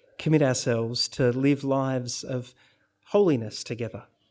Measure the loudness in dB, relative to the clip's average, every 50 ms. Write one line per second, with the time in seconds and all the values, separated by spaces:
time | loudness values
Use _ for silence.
0 | _ _ _ -6 0 2 4 4 4 4 2 0 0 0 0 0 -2 -2 -4 -4
1 | -4 -4 -2 2 2 2 2 2 2 2 2 2 0 0 0 0 0 0 -2 -4
2 | -4 -6 -8 -10 -8 -6 -6 -6 -8 -10 -16 _ _ _ _ _ _ _ _ _
3 | _ 0 2 4 4 4 4 2 -2 -6 -10 -12 -10 -10 -8 -8 -8 -8 -8 -12
4 | -16 _ _ _ _ _